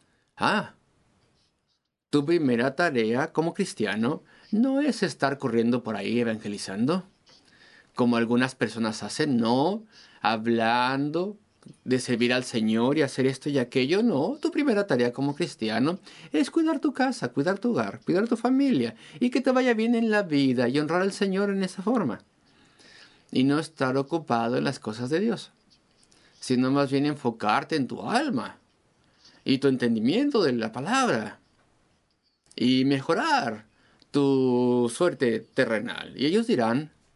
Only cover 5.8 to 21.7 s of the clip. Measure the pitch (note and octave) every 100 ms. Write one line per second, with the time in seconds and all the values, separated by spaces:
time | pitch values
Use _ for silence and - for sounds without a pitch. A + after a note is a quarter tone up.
5.8 | A2 G#2+ G2+ B2 A#2 A2 G#2+ G2+ - F#2+
6.8 | B2+ F#3 - _ _ - _ _ - -
7.8 | _ - A#2+ A#2 A2+ A#2+ B2+ - A2 A2
8.8 | A2+ A2 G#2 - D3+ A#2+ A2+ B2+ D#3+ A3
9.8 | - - - - G#2+ A2+ A2+ A2+ A2+ B2
10.8 | B2 C3+ D3 D#3+ F#3+ G#3 _ _ - -
11.8 | - B2+ B2+ A#2 A#2+ B2+ B2+ A#2+ A2 A2+
12.8 | A#2+ D#3 C3+ - C3 C3+ D3+ C#3 A#2+ C3+
13.8 | B2+ F#3+ A#3 C#3+ E3+ D4 D#4+ - C#4+ G#3
14.8 | G3+ B2+ A#2+ B2 C#3 C#3+ E3+ - A2 A2+
15.8 | C#3 F#3+ - - - D4+ C#4 E4 D#4+ D#4+
16.8 | D#4 B3 C4+ - A#2+ - D3+ G3 A#3+ F3
17.8 | G#2 G#2+ - E3+ A3+ A#3 B3 C4 C#4 E3
18.8 | A#2 - - D3+ B3 C4+ C4+ B3+ B3+ A3
19.8 | A3+ A#3 A#3 G#3 F3+ D3 C3+ B2 A#2+ C#3+
20.8 | D3 F3 G3 F#3+ G3 F#3+ G3+ G3 F#3